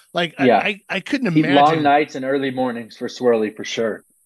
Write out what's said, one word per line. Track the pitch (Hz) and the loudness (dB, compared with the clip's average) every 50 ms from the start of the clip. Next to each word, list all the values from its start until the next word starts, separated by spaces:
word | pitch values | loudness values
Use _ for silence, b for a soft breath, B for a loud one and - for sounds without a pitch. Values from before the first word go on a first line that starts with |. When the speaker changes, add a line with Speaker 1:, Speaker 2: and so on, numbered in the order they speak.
| b b | b b
Speaker 1:
Like, | - 175 175 156 - - | -4 -4 -4 -4 -4 0
I, | - | 2
Speaker 2:
Yeah. | - 214 196 | 4 4 4
Speaker 1:
I, | - 208 208 196 _ - | 2 -2 -6 -6 _ -8
I | 190 190 | -8 -8
couldn't | - - 285 269 254 185 | -4 -4 -4 -2 -2 0
Speaker 2:
He, | 165 - | 2 2
Speaker 1:
imagine. | - - 143 | 2 4 4
Speaker 2:
long | 143 143 151 165 156 147 | 6 6 6 4 2 2
nights | 143 143 147 151 - - | 2 2 2 0 -2 -6
and | 135 131 | -8 -4
early | 135 139 139 135 135 | -4 -2 -2 -2 -4
mornings | 123 127 127 123 117 117 113 107 - | -4 -2 -4 -4 -4 -8 -12 -14 -14
for | - 123 | -12 -12
Swirly, | 113 - - 127 120 117 110 107 104 107 | -12 -8 -2 0 2 2 2 0 -4 -6
for | - 101 | -8 -10
sure. | - - 120 113 107 92 - - _ _ _ _ | -8 -6 -4 -4 -4 -4 -8 -12 _ _ _ _